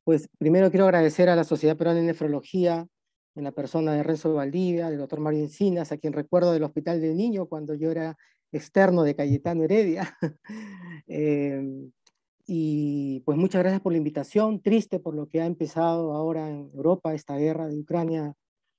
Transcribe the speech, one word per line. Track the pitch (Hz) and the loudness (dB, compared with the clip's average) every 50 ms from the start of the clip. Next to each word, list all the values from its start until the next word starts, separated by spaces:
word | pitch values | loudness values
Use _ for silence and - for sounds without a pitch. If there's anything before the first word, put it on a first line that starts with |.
| _ | _
Pues | - 160 147 151 - _ _ | 2 2 2 0 -4 _ _
primero | 143 151 160 185 190 185 | 2 4 4 6 6 4
quiero | 185 185 190 | 4 4 4
agradecer | 190 180 175 160 156 151 - 180 180 | 4 6 4 4 2 4 4 4 4
a | 175 170 | 6 4
la | 160 | 2
Sociedad | 160 165 151 156 156 160 156 | 0 0 0 2 0 2 2
Peruana | 170 165 170 170 | 0 0 2 2
de | 165 170 | 0 0
Nefrología, | 160 160 156 151 147 143 - - - 185 180 175 170 165 170 175 _ _ _ _ _ _ _ _ _ | -2 -2 -4 -4 -4 -4 -6 -4 -2 0 0 2 0 -2 -4 -10 _ _ _ _ _ _ _ _ _
en | 156 143 | -10 -10
la | 139 135 | -8 -8
persona | - 139 135 - 160 160 156 151 | -8 -8 -4 -2 -2 0 0 0
de | 147 147 | 0 0
Renzo | 151 160 151 - 165 156 | -2 -2 -2 0 0 0
Valdivia, | 147 139 139 139 180 185 180 175 165 170 165 | 0 -2 -2 -2 -2 -2 0 0 -2 -2 -4
del | 156 143 | -4 -6
doctor | 139 135 - 151 | -6 -6 -6 -4
Mario | 151 151 151 151 | -2 -2 -2 -2
Encinas, | 151 147 - - 202 202 180 170 165 - 151 | -2 -4 -2 0 0 0 0 0 -2 -4 -6
a | 147 | -6
quien | - 156 | -6 -4
recuerdo | 143 147 147 - - 180 170 175 | -4 -4 -2 0 2 4 4 4
del | 170 156 151 | 2 2 0
Hospital | 147 - 156 147 170 170 165 | -2 -4 -4 -4 -2 -2 -2
del | 160 160 156 | 0 0 0
Niño | 170 214 240 220 196 180 | 0 0 -2 -2 -4 -6
cuando | - - 156 151 147 151 | -6 -8 -10 -8 -8 -6
yo | 147 156 160 | -4 -4 -4
era | 165 165 160 160 160 - _ _ _ _ _ _ | -2 -4 -4 -6 -8 -12 _ _ _ _ _ _
externo | - 151 - - - 190 196 190 180 175 160 | -10 -10 -10 -2 2 4 4 6 4 4 4
de | 147 139 | 2 2
Cayetano | 143 143 143 139 147 - 175 170 165 160 | 0 0 0 0 0 0 -2 -2 0 0
Heredia. | 160 190 220 214 185 160 180 185 - - _ | 2 2 2 2 2 0 -2 -4 -8 -6 _
<laughs> | - 156 151 - _ - 214 220 220 208 196 185 175 175 170 156 147 - | -6 -6 -6 -10 _ -20 -18 -18 -16 -18 -18 -18 -18 -16 -18 -18 -16 -10
Eh, | 165 156 151 151 147 143 143 143 139 135 139 135 135 135 135 131 - _ _ _ _ _ _ _ _ _ _ | -4 -2 0 2 2 2 0 -2 -2 -4 -6 -6 -8 -10 -14 -18 -20 _ _ _ _ _ _ _ _ _ _
y | - 185 165 160 156 151 147 151 147 143 143 139 139 135 131 | -6 -4 -2 0 0 0 0 0 0 -2 -2 -4 -4 -6 -4
pues | 123 - 147 151 | -2 -2 2 2
muchas | 175 190 185 185 | 2 2 2 2
gracias | 180 185 190 190 | 2 2 0 0
por | 196 190 170 | 0 0 0
la | 165 | 0
invitación, | 151 151 147 147 139 - - 208 214 220 220 196 | 0 -2 -4 -4 -8 -2 0 2 2 2 0 0
triste | - 208 214 226 208 - - 180 | 2 2 2 2 2 0 -4 -6
por | - 170 151 | -6 -6 -6
lo | 151 147 147 | -6 -8 -4
que | - 160 | -4 -2
ha | 165 170 | -2 -2
empezado | 175 175 160 147 - 165 165 165 165 170 165 160 147 | -2 -4 -4 -4 -2 0 0 2 2 0 -2 -2 -2
ahora | 151 156 160 160 160 156 156 | -2 -2 -2 -4 -4 -6 -6
en | 147 147 143 139 139 | -8 -10 -12 -14 -10
Europa, | 139 139 160 185 180 - 160 156 | -2 2 2 2 2 0 -4 -6
esta | 147 - - 143 143 | -6 -6 -6 -4 0
guerra | 147 156 156 160 160 156 | 0 0 0 -2 -4 -6
de | 151 151 | -6 -8
Ucrania | 147 - - 175 170 165 160 160 151 147 143 - _ _ _ _ _ _ _ | -6 -4 -2 -2 -2 -2 -2 -4 -4 -6 -8 -12 _ _ _ _ _ _ _